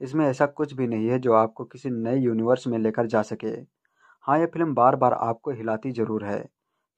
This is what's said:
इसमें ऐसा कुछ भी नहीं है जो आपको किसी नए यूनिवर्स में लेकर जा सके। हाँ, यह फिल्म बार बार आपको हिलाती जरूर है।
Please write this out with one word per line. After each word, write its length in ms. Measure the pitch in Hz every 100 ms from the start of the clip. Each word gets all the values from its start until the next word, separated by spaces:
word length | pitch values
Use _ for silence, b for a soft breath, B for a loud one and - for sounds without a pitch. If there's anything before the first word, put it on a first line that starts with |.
इसमें 260 | 131 151 147
ऐसा 200 | 131 143
कुछ 240 | 147 147
भी 120 | 135 120
नहीं 220 | 113 110
है 100 | 127
जो 140 | 123
आपको 300 | 110 110 - 123
किसी 240 | - 135
नए 240 | 117 113 135
यूनिवर्स 500 | 123 113 113 127 127
में 120 | 113
लेकर 280 | 110 110 113
जा 160 | 110
सके। 240 | 107 110 110
हाँ, 880 | 113 - _ _ _ _ _ - 151
यह 80 | 165
फिल्म 280 | 160 165
बार 220 | 127 123 135
बार 160 | 123
आपको 360 | - 117 113 147
हिलाती 400 | 117 113 110 131
जरूर 320 | 117 110 107
है। 160 | 101 101 - _ _ _ _